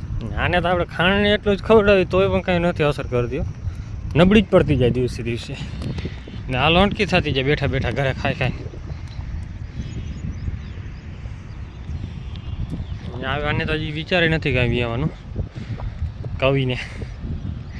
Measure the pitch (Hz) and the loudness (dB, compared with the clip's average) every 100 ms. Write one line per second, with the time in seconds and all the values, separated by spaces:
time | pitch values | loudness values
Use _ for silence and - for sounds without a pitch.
0 | - - - 107 135 175 170 180 165 - | -4 -6 -4 -2 2 2 2 0 0 2
1 | 170 202 208 208 208 202 - 220 202 196 | 4 4 4 4 2 0 6 6 8 6
2 | 180 185 196 185 180 175 175 175 147 147 | 6 4 4 2 2 2 2 2 2 0
3 | 135 123 120 131 - - - - - - | 0 0 0 -2 -4 -4 -8 -6 -10 -8
4 | - - 180 214 190 185 147 139 123 120 | -2 6 8 8 8 6 6 4 4 4
5 | 123 - 113 117 - - - - - - | 0 -2 -4 -4 -6 -10 -8 -6 -6 -6
6 | - - - - - 127 143 170 202 202 | -6 -10 -12 -10 -4 2 6 6 6 4
7 | 190 180 147 135 131 147 139 131 123 113 | 2 2 2 0 2 2 2 0 -2 0
8 | 139 127 139 131 127 - - - - - | 0 0 -2 0 -2 -2 -8 -12 -10 -10
9 | - - - - - - - - - - | -10 -10 -8 -8 -8 -10 -10 -8 -8 -6
10 | - - - - - - - - - - | -8 -8 -8 -6 -6 -6 -8 -10 -10 -12
11 | - - - - - - - - - - | -12 -12 -12 -12 -12 -12 -12 -12 -10 -8
12 | - - - - - - - - - - | -8 -10 -10 -10 -10 -6 -6 -6 -8 -8
13 | - 123 131 143 147 156 160 156 156 151 | -8 -6 -4 -2 0 -2 0 -2 -2 -6
14 | 156 185 165 160 151 127 123 117 120 117 | 0 2 4 2 2 2 2 2 0 0
15 | 156 - - - - - - 110 - - | -2 -4 -10 -8 -8 -8 -8 -6 -6 -6
16 | - - - - 131 139 127 127 - - | -6 -6 -8 0 2 2 2 -2 -6 -10
17 | - - - - - - - | -10 -10 -8 -6 -6 -10 -10